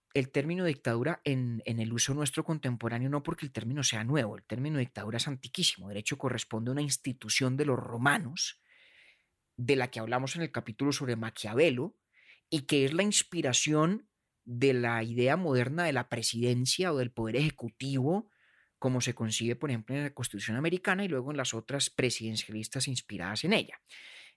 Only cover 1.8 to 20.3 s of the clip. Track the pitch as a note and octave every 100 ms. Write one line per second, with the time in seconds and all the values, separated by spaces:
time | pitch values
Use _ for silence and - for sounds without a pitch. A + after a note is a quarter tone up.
1.8 | A2+ A#2 - C#3 C#3+ - D#3 D#3 B2+ A#2+
2.8 | A#2 A#2 C3 D3 C#3+ E3 C#3+ - A#2 C#3+
3.8 | C3+ A2 A2+ D3+ A2 G#2+ - A2+ C#3+ D3+
4.8 | B2 - G2+ A2+ D3+ C3 - - F3 -
5.8 | F#2 G2+ - C#3 C3+ A#2 - A2 A#2 C#3
6.8 | D3 C3 - B2 G#2+ - C3 C3 D3 B2
7.8 | - A#2 C3+ G#3+ D3+ E3+ - - _ -
8.8 | - - - _ _ _ _ - A#2+ C#3
9.8 | B2 A#2+ A2+ B2 C3 E3+ D#3 B2 - A2
10.8 | C#3 C3+ C3+ A2+ A2 - G#2+ A#2 E3 B2+
11.8 | E3+ - _ _ - - _ D#3 C3+ C#3+
12.8 | C3+ D#3+ G#3 G3+ - E3+ C#3+ A#2+ D3+ D3+
13.8 | D#3+ G#3 - _ _ _ - A#2+ C#3 B2+
14.8 | A#2+ A#2 A2+ A#2+ B2 E3 F3 B2+ A#2+ D#3
15.8 | E3+ C3+ A#2+ A#2 A2 A#2 A#2+ B2 C3 -
16.8 | F3+ C#3+ A#2+ - A2+ A#2+ D3+ - A#2 -
17.8 | C3+ C3+ C3 F#3+ - _ _ _ _ _
18.8 | C3 B2+ B2 A#2 A2+ G#2+ A#2 B2 D3+ A#2
19.8 | G#2+ C3+ C#3+ - B2